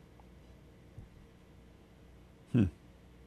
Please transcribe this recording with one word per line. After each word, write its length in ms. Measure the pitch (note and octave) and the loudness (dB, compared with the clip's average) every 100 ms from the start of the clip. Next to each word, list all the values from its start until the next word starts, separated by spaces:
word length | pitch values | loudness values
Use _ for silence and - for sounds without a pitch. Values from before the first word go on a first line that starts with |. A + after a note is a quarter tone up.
| - - - - - - - - - - - - - - - - - - - - - - - - - | -18 -16 -16 -16 -14 -16 -16 -16 -14 -12 -12 -12 -16 -18 -18 -18 -16 -18 -18 -18 -16 -16 -18 -18 8
Hmm. 120 | B2+ F#2+ - - - - - | 10 10 8 -14 -18 -18 -14